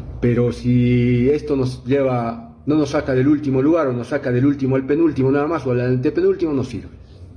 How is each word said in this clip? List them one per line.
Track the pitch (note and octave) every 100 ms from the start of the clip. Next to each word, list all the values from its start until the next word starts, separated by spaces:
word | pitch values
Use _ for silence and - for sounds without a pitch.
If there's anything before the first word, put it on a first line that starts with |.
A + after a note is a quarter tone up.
| - -
Pero | B2 A#2+ A#2+
si | A2+ B2 B2 B2 B2 B2 A#2+ B2+
esto | D3+ - C3+
nos | B2+ B2+ A#2+
lleva, | C#3 C3 B2 A#2 A#2 - - C3+
no | D3+
nos | C3+
saca | D3+ C#3
del | B2+ C3+
último | D3 C3+ C3
lugar, | C#3+ E3+ C#3
o |
nos | A#2+ A2+
saca | D3 C3
del | B2 C#3+
último | C#3 C3 C3
al | C3+
penúltimo | D3+ E3 C3 C3
nada | C#3 D3+
más, | D#3+ B2+
o |
al | B2
antepenúltimo, | B2+ B2+ D3 E3+ F#3+ F3 E3
no | C#3
sirve. | C3 - - - - - -